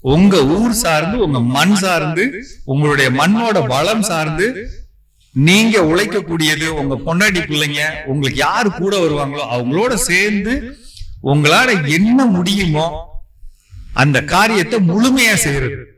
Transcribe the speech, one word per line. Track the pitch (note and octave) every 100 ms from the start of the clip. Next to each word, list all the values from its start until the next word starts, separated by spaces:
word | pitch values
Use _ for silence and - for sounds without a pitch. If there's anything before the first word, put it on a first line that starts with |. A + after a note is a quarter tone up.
| C3+
உங்க | D3 G3 F#3+ C3+ F3
ஊர் | A#3 A3+
சார்ந்து, | E3+ D#3 D#3+ B3 F#3
உங்க | C3+ A#2+ C3
மண் | E3 G3+
சார்ந்து, | F#3+ E3+ F3+ E3 F#3 F#3 B3+ - -
உங்களுடைய | C3+ D3 C#3 C3+ B2+
மண்ணோட | D#3 A3 A#3 G3+ C3+
வளம் | B2+ E3+ A3 G3+
சார்ந்து | E3 D#3 D#3 G#3 B3+ A#3 - - _ _ _ _ B2+
நீங்க | D3+ G3 A3+ G#3+ D#3+
உழைக்கக்கூடியது, | E3+ G#3 G3+ E3 E3 D#3 D#3 D#3+ D#3+
உங்க | C#3 C3 E3+
பொண்டாட்டி | E3 G#3 F#3
பிள்ளைங்க, | D#3+ D3+ D3 D3 D3+ D3+ D3+
உங்களுக்கு | C#3 C3+ A#2+ D3
யாரு | G3+ A3
கூட | D#3 F#3 G3
வருவாங்களோ | E3 D3 C#3 C#3+ C3
அவங்களோட | B2 A#2+ D3+ A#3+ A3+ -
சேர்ந்து | F3+ G#3 G#3 G#3 C4+ A#3 C#4 - - - - C3
உங்களால | C#3+ D3 F3+ B3+ G3 C#3+ D#3+
என்ன | G#3 B3+ B3+ F3+
முடியுமோ | F3+ G3+ F3+ D3+ E3 D#3 E3+ - - _ - - _ - - -
அந்த | C#3 C3 D3
காரியத்தை | F3 G#3+ G#3+ F3 A#3 F3+
முழுமையா | F#3 B3 C4 A#3 G3 D#3
செய்யறது | C#3 B2+ - -